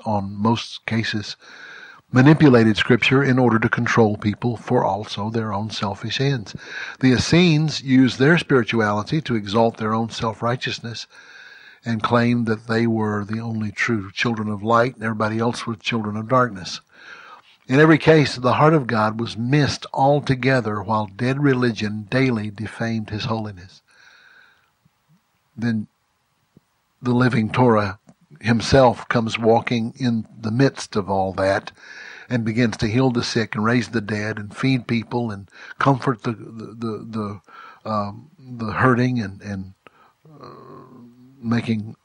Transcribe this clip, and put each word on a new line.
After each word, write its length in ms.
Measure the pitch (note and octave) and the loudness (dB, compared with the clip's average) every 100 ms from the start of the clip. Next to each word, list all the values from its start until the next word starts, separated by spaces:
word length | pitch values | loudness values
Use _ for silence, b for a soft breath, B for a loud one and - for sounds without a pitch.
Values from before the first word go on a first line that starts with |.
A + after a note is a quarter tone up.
| - | -4
on 300 | G#2 G2 G2+ | -4 -4 -2
most 480 | A2 A#2 - - - | 0 0 -4 -12 -4
cases, 480 | A2 A2 G#2+ - - B B B B B B _ | -4 -2 -6 -8 -14 B B B B B B _
manipulated 680 | B2+ C3+ D#3 D3+ A#2+ A2 G#2 | 6 8 8 8 8 6 2
Scripture 460 | - A#2+ - C3 | 2 2 4 2
in 140 | C#3 B2+ | 2 2
order 220 | B2 A2 | 2 2
to 100 | A#2 | 0
control 480 | - A#2 - A2 G#2 | -2 0 2 2 2
people 400 | G#2+ G2 A#2+ A2+ | -2 -2 -4 -6
for 260 | - B2+ | -2 0
also 460 | G#2 G2 G#2+ - G#2+ | 0 -2 -6 -8 -4
their 240 | A2+ A2 | -4 -4
own 160 | G2+ G#2+ | -4 -6
selfish 500 | - G2+ G2 A2 - | -6 -6 -6 -6 -2
ends. 360 | C#3 C3 G2 - B B B B | 0 -2 -6 -14 B B B B
The 120 | C3 | 2
Essenes 720 | A#2 - E3 F3+ D3+ D#3 - | 4 4 4 6 4 2 -4
used 340 | C#3 C3 B2+ A2+ | 2 4 4 4
their 220 | C3+ E3+ | 4 4
spirituality 840 | - C3 A2 A#2 G#2 G#2 G2+ D#3 | 4 2 2 0 0 -2 -2 -4
to 140 | - A2+ | -2 -4
exalt 420 | G2+ A2 A#2 A2+ | -2 0 0 0
their 160 | G#2+ | -2
own 160 | A2+ A#2 | -2 -4
self-righteousness 960 | - A#2 G#2 A#2 B2+ C3+ - A#2 A2+ - B B B B B B B A#2 | -4 -6 -4 -4 -4 -6 -8 -10 -12 -16 B B B B B B B -6
and 180 | A2 | -4
claimed 440 | - A#2+ A#2 A#2+ A2+ | 0 2 2 0 0
that 200 | A2 A2+ | -4 -2
they 180 | A2+ A#2 | -2 0
were 380 | A2+ G#2+ G#2 | 0 -2 -4
the 160 | G2+ A2 | -6 -8
only 320 | A#2 A2 G#2+ | -6 -6 -6
true 400 | - - A2 G2 | -4 -2 -2 -4
children 380 | - B2 A2 G#2+ | -4 -4 -2 -4
of 120 | G#2 | -4
light 340 | G#2+ A#2 B2+ - | 0 2 0 -2
and 80 | |
everybody 360 | A2+ A2 G#2+ A2 | -6 -4 -2 -2
else 260 | A#2 A#2 - | -2 -4 -8
were 100 | A2+ | -8
children 420 | - A#2 G#2 G#2 | -6 -4 -4 -8
of 100 | A2 | 0
darkness. 540 | B2+ B2 F#2+ E2+ - - B B B B B B B - | 0 0 -4 -12 -14 -16 B B B B B B B 0
In 120 | C3+ | 4
every 180 | D#3 D3+ | 6 6
case, 380 | E3+ D#3+ C3 B2+ | 6 4 4 0
the 180 | B2 | 0
heart 200 | A2 D3+ | 4 4
of 140 | D#3+ A#2 | 4 2
God 320 | A#2 G#2+ A2+ | 0 0 -2
was 180 | A2 F#2+ | -6 -6
missed 480 | A#2+ D3 C#3 - - | 0 2 2 -2 -8
altogether 880 | - C#3 D3 - C3 B2+ C3 G#2+ G#2 | 0 2 2 0 0 0 0 0 -6
while 240 | F#2+ A2 G2+ | -2 -2 -4
dead 340 | G2 B2 C3+ | -4 -4 0
religion 680 | C#3+ B2+ B2 G2+ G#2+ G#2+ G2+ | 2 2 0 -2 -6 -6 -4
daily 420 | B2+ C3 A2+ G#2 | 0 0 0 -6
defamed 580 | G#2 G#2 - A#2 A2+ G#2+ | -8 -10 -6 -6 -6 -6
his 160 | G#2+ - | -6 -4
holiness. 560 | A2+ G#2+ F#2 F#2 - b b b b b b b b b _ _ _ _ D#3+ _ _ _ A#2+ | -6 -6 -12 -20 -20 b b b b b b b b b _ _ _ _ _ _ _ _ -6
Then 320 | A#2 A2 G#2 _ _ _ _ _ _ _ _ _ _ _ | -4 -2 -6 _ _ _ _ _ _ _ _ _ _ _
the 120 | B2 | -2
living 360 | B2 B2+ A#2 G#2+ | 2 2 2 0
Torah 500 | B2 B2+ G#2+ G2+ G2+ _ _ _ - | 2 4 4 0 -6 _ _ _ -6
himself 680 | A2+ A#2 - C3+ B2 G2+ - | -2 0 4 6 6 4 -2
comes 320 | A#2+ A2+ A2 | -2 -2 0
walking 540 | A#2 A2+ - A#2+ A2+ - | 2 2 2 -2 -4 -4
in 300 | B2 A2+ G#2+ G2+ | -2 -2 -4 -8
the 120 | A2 | -2
midst 440 | A#2 C3+ - - A2 | 2 2 0 -6 -4
of 140 | F#2 | -2
all 240 | G2 F#2+ | -2 -2
that 380 | F#2 F#2+ G2+ - B B B B B B | 0 0 0 -4 B B B B B B
and 160 | B2 A2+ | -4 -2
begins 320 | A2 A#2+ - | 0 0 0
to 100 | A2 | -2
heal 240 | A#2 C3+ | 2 2
the 120 | A#2+ | 0
sick 320 | - A#2 G#2+ G#2+ | -2 -2 -4 -2
and 80 | |
raise 260 | A2 B2+ G#2 | 0 0 0
the 120 | A2 | -4
dead 360 | G2+ G#2+ G#2+ G#2 | -4 -6 -6 -8
and 180 | G2+ - | -12 -4
feed 320 | C3+ C3 - | 0 0 -2
people 440 | A#2 G#2+ A#2+ A#2 | -4 -2 -4 -4
and 180 | G2 F#2+ B B - | -8 -14 B B -2
comfort 440 | C#3 B2+ C3+ A#2 | 0 2 0 -4
the, 80 | B2+ | -6
the, 440 | A2 - A2+ A2+ A#2 | -8 -12 -14 -14 -10
the, 640 | A#2 G#2 A2+ A2 G#2 G2+ B B B B | -8 -8 -8 -8 -8 -10 B B B B
the, 60 | A2 | -6
um, 400 | G#2+ G2+ A2 C#3 _ | -4 -4 -10 -18 _
the 320 | C3 A#2+ A2 | -16 -8 -6
hurting 460 | F#2 B2+ A#2+ B2+ B2 | 0 2 2 0 -2
and, 220 | G2 F#2+ | -6 -10
and, 320 | G2+ G2 F#2+ - b b b _ D#3 C#3+ | -10 -10 -12 -18 b b b _ _ -20
uh, 400 | - - - - - B2 A#2+ _ - C3+ | -20 -20 -20 -20 -20 -20 -20 _ -20 _
making, 540 | A#2 A#2 A#2+ A2 A2 - | -2 0 0 -2 -4 -12